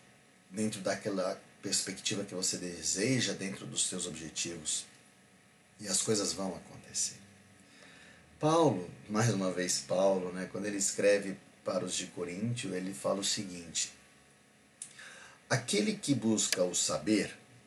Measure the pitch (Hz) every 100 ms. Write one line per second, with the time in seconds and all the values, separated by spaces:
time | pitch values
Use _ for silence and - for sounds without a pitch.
0 | - - - - - 95 110 98 95 98
1 | 107 98 92 - - - 101 - - 92
2 | - 98 98 90 95 92 87 82 - 95
3 | 117 131 104 92 95 95 - - - 92
4 | 87 80 78 - 87 82 76 - - -
5 | - - - - - _ _ - 104 95
6 | - 104 95 - 95 85 - - - -
7 | - - - - - - - - - -
8 | - - - - 151 165 151 95 90 -
9 | - 107 117 98 92 90 90 - - 92
10 | 98 95 90 92 90 - 101 101 - -
11 | 101 101 98 95 - - - 95 90 -
12 | 85 - 85 90 117 120 98 90 92 98
13 | 98 98 95 - 98 87 85 - - -
14 | - - - - _ _ - - - -
15 | - - - - - 120 - 202 214 -
16 | - 120 113 107 - 95 90 85 - 82
17 | - 104 85 - - -